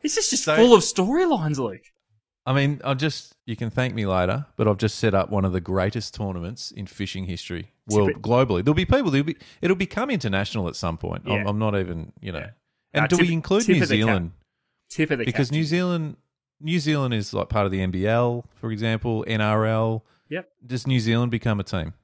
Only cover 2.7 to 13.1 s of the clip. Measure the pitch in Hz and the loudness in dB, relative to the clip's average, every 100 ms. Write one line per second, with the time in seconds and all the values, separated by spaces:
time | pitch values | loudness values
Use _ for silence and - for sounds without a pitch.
2.7 | 147 135 131 156 - - _ - 110 113 | 0 -4 -2 -2 -4 -14 _ -10 -6 -4
3.7 | - 127 104 101 92 90 123 147 - 107 | -2 -2 -2 0 2 2 0 -6 0 2
4.7 | 98 110 - 113 98 90 101 95 92 85 | 2 0 0 2 2 0 0 0 0 -2
5.7 | 95 95 113 - - 101 90 85 120 - | 0 0 -2 -8 -6 -6 -6 -10 -12 -14
6.7 | - 95 - 95 92 92 85 - 90 101 | -12 -14 -8 -8 -6 -8 -8 -8 -10 -12
7.7 | _ - 104 98 - 107 120 127 90 113 | _ 0 2 2 0 0 2 4 2 2
8.7 | 151 180 262 214 135 151 - - - 175 | 0 2 2 2 0 0 -6 -16 -4 0
9.7 | 185 190 - 269 214 107 95 101 110 87 | 0 -2 -4 -4 -2 0 -2 -2 -4 -4
10.7 | - 87 82 87 85 - 101 101 104 110 | -4 -6 -4 -6 -8 -4 -2 -2 -2 0
11.7 | 101 90 85 - - 98 82 98 - _ | -2 -4 -6 -10 -12 -10 -10 -12 -18 _
12.7 | _ _ 143 - | _ _ -2 2